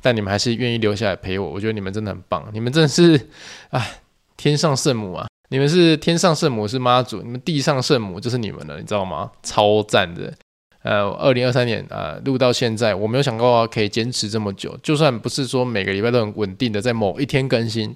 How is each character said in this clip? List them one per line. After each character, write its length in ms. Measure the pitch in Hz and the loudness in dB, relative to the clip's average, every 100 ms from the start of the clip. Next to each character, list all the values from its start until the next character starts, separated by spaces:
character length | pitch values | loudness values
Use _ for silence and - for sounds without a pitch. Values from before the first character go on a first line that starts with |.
但 120 | 135 | 2
你 60 | 117 | 0
们 100 | 101 | 0
还 80 | 104 | 0
是 160 | 123 | 0
愿 160 | 117 123 | -2 -2
意 60 | 117 | 0
留 180 | 107 | 0
下 120 | 104 107 | 0 -2
来 100 | 87 | -2
陪 220 | 95 95 | -4 -4
我， 100 | 92 | -4
我 100 | 80 | -4
觉 80 | 107 | -4
得 60 | |
你 80 | 107 | -4
们 100 | 95 | -6
真 140 | 98 | -6
的 80 | 107 | -6
很 100 | 95 - | -8 -6
棒， 180 | 92 - | -6 -6
你 80 | 107 | -6
们 100 | 117 | -2
真 120 | 143 | 2
的 40 | 156 | 2
是， 320 | - 170 156 - - - - - | 6 6 6 2 -20 -20 -20 -6
哎， 300 | 139 107 - _ _ _ - | -6 -6 -10 _ _ _ -4
天 180 | 147 | 0
上 220 | 147 160 135 | 2 2 2
圣 180 | 160 | 0
母 200 | 117 104 | -2 -4
啊， 120 | 82 - _ _ | -8 -10 _ _
你 100 | 135 | 0
们 80 | 139 | 2
是 300 | 175 170 151 | 6 4 4
天 220 | - 170 | 2 2
上 180 | 185 151 | 2 2
圣 160 | 160 | 0
母 160 | 113 104 | 0 -2
是 100 | 127 | 0
妈 240 | 127 123 | 2 2
祖， 200 | 123 104 | 2 -6
你 80 | 117 | -8
们 100 | 123 | -8
地 220 | 151 151 | -2 0
上 200 | 135 139 | 0 0
圣 160 | 123 135 | 0 0
母 220 | 104 90 | -2 -6
就 80 | 117 | -4
是 80 | 123 | -4
你 140 | 107 | -4
们 160 | 71 76 | -8 -12
了， 120 | 76 | -12
你 60 | |
知 80 | 107 | -4
道 100 | 104 | -4
吗？ 280 | 92 78 110 - | -4 -6 -8 -10
超 400 | - - 104 107 | -6 2 4 4
赞 300 | 104 113 90 | 2 0 0
的。 160 | 85 98 - _ _ _ _ | -4 -12 -14 _ _ _ _
呃， 260 | - 107 101 | -4 -2 -2
二 200 | - 143 | 0 2
零 140 | 123 123 | 2 2
二 40 | |
三 140 | 123 | 0
年， 180 | 123 104 95 | 0 -2 -6
呃， 320 | 101 95 87 135 | -10 -10 -8 -4
录 100 | 131 | 2
到 160 | 127 | 2
现 240 | 120 120 107 | 2 0 0
在， 180 | 113 | 0
我 140 | 95 107 | 0 0
没 80 | 123 | 0
有 60 | |
想 160 | 139 113 | 0 2
过 280 | 123 117 113 | 4 4 2
可 120 | - | 0
以 80 | 107 | 0
坚 240 | 117 113 | 0 -2
持 160 | 127 107 | -4 -4
这 100 | 110 | -2
么 140 | 104 | -4
久， 260 | 98 - - | -6 -10 -8
就 120 | - | -2
算 240 | 147 156 117 | 2 4 2
不 120 | 113 | -4
是 160 | - 127 | -4 -2
说 180 | 131 | 0
每 180 | 127 110 | 0 0
个 80 | 95 | 0
礼 80 | 98 | 0
拜 80 | 113 | 2
都 100 | 123 | 2
很 160 | 107 104 | 0 -2
稳 180 | 101 95 | -6 -2
定 120 | 123 | -2
的 80 | 104 | 0
在 140 | 117 | -2
某 260 | 113 104 90 | 0 0 0
一 60 | |
天 240 | 143 143 135 | 0 0 2
更 180 | 127 117 | 0 0
新， 240 | 113 110 | -4 -4